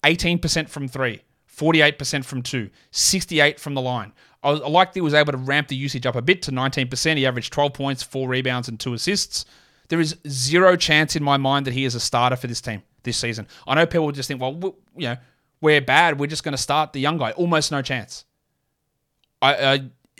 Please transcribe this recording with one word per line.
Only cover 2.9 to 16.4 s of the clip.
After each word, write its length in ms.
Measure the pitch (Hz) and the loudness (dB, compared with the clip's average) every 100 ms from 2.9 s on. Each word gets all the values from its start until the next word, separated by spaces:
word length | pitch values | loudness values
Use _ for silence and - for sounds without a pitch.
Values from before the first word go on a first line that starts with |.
sixty-eight 680 | - - 190 - 156 147 - | -2 0 0 0 4 4 2
from 140 | 147 | -6
the 80 | 139 | -4
line. 300 | 127 120 98 _ _ _ | -2 -4 -6 _ _ _
I, 80 | 139 | 0
was, 120 | 147 | 0
I 60 | 135 | 2
liked 260 | 170 185 | 4 4
that 40 | 185 | 2
he 40 | |
was 120 | 156 | 2
able 180 | 151 147 | 4 2
to 60 | 131 | 0
ramp 300 | 131 147 139 | 0 0 0
the 80 | 131 | -4
usage 300 | 139 127 127 | -6 -4 -4
up 100 | 120 | -2
a 60 | |
bit 180 | 131 185 | 0 0
to 100 | 143 | 0
nineteen 360 | 127 135 139 123 | -2 -2 -2 -4
percent. 300 | 127 160 151 | -2 0 2
He 80 | 131 | 0
averaged 260 | 123 - | -2 -4
twelve 220 | 147 143 | 0 0
points, 280 | 139 139 127 | 0 -6 -6
four 260 | - 131 127 | -6 -6 -4
rebounds, 380 | 127 131 123 120 | -2 -2 -4 -6
and 120 | 110 | -8
two 140 | 127 | -6
assists. 500 | 117 208 202 - - - _ _ _ - | -4 -2 -2 -2 -8 -10 _ _ _ -4
There 120 | 170 | 0
is 160 | 156 - 147 | 0 -4 -8
zero 480 | 131 127 170 185 175 | -4 2 6 6 4
chance 380 | - 151 156 | 4 2 2
in 80 | 160 | 0
my 140 | 143 139 | 0 0
mind 300 | 135 139 135 | 2 0 -2
that 80 | |
he 100 | 127 | -2
is 100 | 131 | -2
a 60 | 120 | -2
starter 360 | - 120 123 123 | -2 2 2 0
for 100 | 120 | -6
this 160 | 113 | -8
team 200 | 120 104 _ _ | -8 -10 _ _
this 160 | 123 117 | -6 -4
season. 280 | 117 110 104 - - | -4 -6 -12 -12 -2
I 80 | |
know 100 | 147 | 2
people 260 | 170 170 151 | 2 2 -2
just 160 | 139 127 | -4 -6
think, 120 | 131 | -4
"Well, 120 | 127 | -6
w-, 240 | 165 190 - _ - | -4 -8 -8 _ -8
you 120 | 127 | -6
know, 80 | 120 _ _ _ - | -6 _ _ _ 0
we're 220 | 156 151 | 4 4
bad. 360 | 127 143 170 143 | 4 4 4 2
We're 80 | 143 | -4
just 160 | 156 | -6